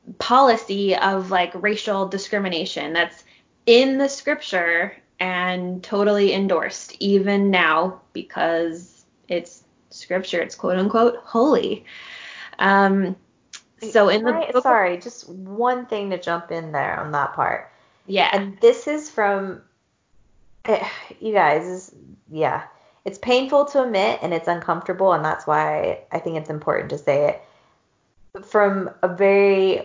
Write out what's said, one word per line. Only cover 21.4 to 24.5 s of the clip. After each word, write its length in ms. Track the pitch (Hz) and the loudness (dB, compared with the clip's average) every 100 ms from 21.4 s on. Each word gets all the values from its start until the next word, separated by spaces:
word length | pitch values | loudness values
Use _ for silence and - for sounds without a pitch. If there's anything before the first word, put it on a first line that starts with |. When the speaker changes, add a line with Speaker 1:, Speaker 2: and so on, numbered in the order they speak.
| 156 151 180 | 4 2 -2
Speaker 2:
this, 280 | 185 - - - - _ | -10 -14 -20 -20 -20 _
yeah. 340 | 156 143 143 - - _ _ | -2 -2 -2 -8 -20 _ _
It's 140 | 196 190 | -12 -6
painful 460 | 240 247 269 285 285 | 0 0 2 2 2
to 160 | 285 | 0
admit 380 | 254 196 214 - | 0 0 0 -2
and 100 | - | -4
it's 140 | 165 | -2
uncomfortable, 640 | 175 | -2